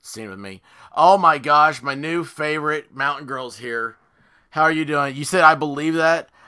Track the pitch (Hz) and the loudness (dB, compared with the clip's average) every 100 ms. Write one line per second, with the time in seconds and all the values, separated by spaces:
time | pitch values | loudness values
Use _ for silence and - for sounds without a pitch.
0 | - 110 107 95 98 95 _ _ - - | -18 -14 -14 -14 -16 -18 _ _ -8 2
1 | 170 196 165 147 135 147 156 127 139 139 | 4 6 4 4 4 4 4 2 -8 -8
2 | 156 170 160 - 151 156 151 151 - 135 | -6 -6 -6 -6 -4 -2 -2 -4 -8 -4
3 | 139 139 135 135 123 107 120 117 113 - | -4 -4 -8 -10 -10 -12 -8 -6 -8 -10
4 | _ _ _ _ _ 156 160 160 151 147 | _ _ _ _ _ 0 0 0 -2 -2
5 | 139 135 139 185 160 151 151 139 160 165 | -2 -4 -2 4 4 4 -2 -4 -4 0
6 | 160 165 - _ | 0 0 -4 _